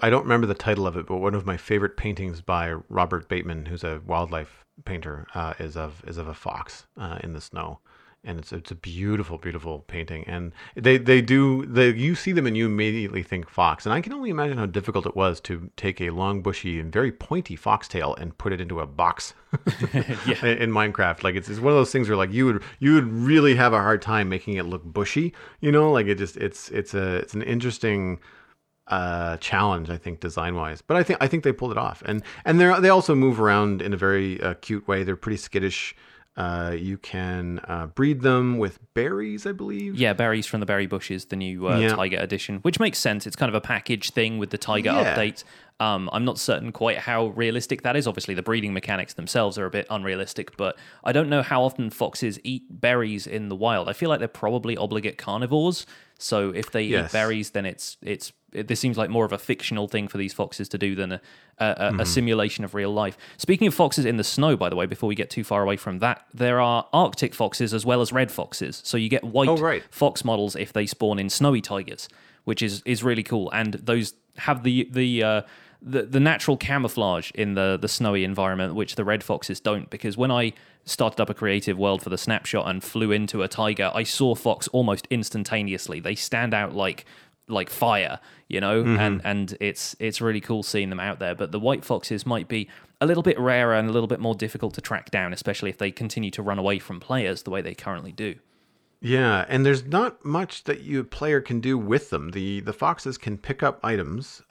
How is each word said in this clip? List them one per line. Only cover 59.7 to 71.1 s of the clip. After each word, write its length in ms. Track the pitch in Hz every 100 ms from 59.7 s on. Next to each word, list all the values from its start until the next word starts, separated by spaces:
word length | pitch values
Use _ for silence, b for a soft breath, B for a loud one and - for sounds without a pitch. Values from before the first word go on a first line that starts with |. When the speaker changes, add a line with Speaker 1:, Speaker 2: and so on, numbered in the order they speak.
| 110 104
Speaker 2:
thing 200 | 107 101
for 100 | 101
these 160 | 98
foxes 340 | - 98 - 98
to 100 | 98
do 160 | 101 95
than 160 | 92
a, 100 | 92 b b b -
a, 60 | 110
a, 60 | - 101
Speaker 1:
Mm-hmm. 80 | 101
Speaker 2:
a 60 | 87
simulation 560 | 87 117 110 107 - 101
of 80 |
real 180 | 104 101
life. 240 | 104 101 - B -
Speaking 300 | - 185 208
of 80 | -
foxes 280 | 156 -
in 140 | 123 117
the 60 |
snow, 340 | 104 - 156 113
by 120 | 90
the 60 | 90
way, 120 | 92
before 200 | 107 107
we 60 |
get 160 | 104 -
too 140 | -
far 180 | 107 101
away 160 | 98 101
from 220 | - 92
that, 260 | 117 123 -
there 260 | 123 123 123
are 280 | 120 117 -
Arctic 440 | 151 185 - 127 -
foxes 360 | 107 - 117
as 140 | 110 113
well 160 | 123
as 100 | 117
red 200 | 127 127
foxes. 500 | - - - - -
So 140 | - 120
you 120 | 110
get 140 | 131
white 260 | 117 120 139
Speaker 1:
Oh, 80 | 160
right. 260 | 160 117 -
Speaker 2:
fox 340 | - 143 - 123
models 300 | 107 104 87
if 180 | 101
they 140 | 107 104
spawn 320 | - 110